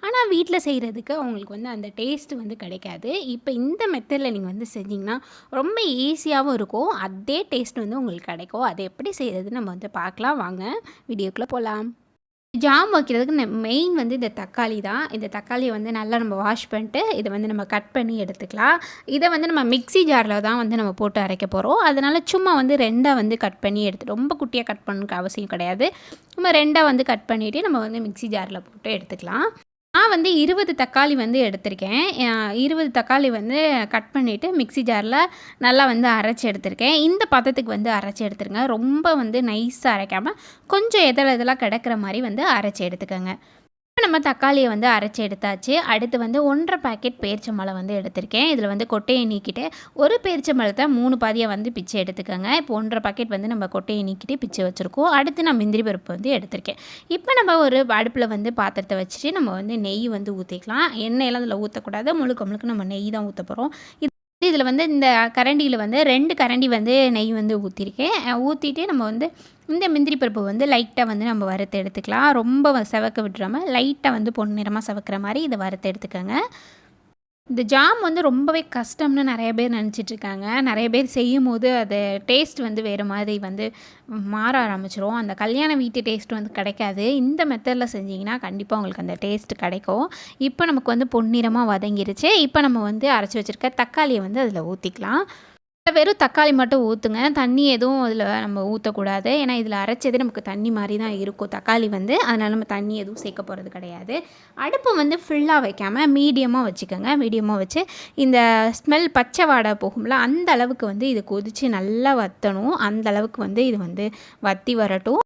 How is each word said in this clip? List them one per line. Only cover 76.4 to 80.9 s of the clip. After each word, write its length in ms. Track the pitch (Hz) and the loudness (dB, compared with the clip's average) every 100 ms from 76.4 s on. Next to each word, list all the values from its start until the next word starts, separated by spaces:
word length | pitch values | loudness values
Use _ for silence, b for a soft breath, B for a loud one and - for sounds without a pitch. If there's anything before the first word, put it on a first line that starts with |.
| 480 B B B B _ _ _ _ _ _ | -4 B B B B _ _ _ _ _ _
இந்த 120 | 240 226 | -4 2
ஜாம் 280 | 269 302 466 381 | 6 6 4 2
வந்து 140 | 330 320 | 2 2
ரொம்பவே 320 | 254 285 320 320 247 | 2 2 0 -2 -6
கஷ்டம்னு 460 | 233 - 302 277 269 | -8 -2 0 2 0
நிறைய 200 | 233 226 226 | 0 -2 0
பேர் 160 | 240 | 0
நினைச்சிட்டு 380 | 233 214 208 202 | -2 -4 -6 -8
இருக்காங்க. 320 | 220 202 196 202 240 262 | -8 -8 -8 -4 0 0
நிறைய 180 | 214 233 | 0 2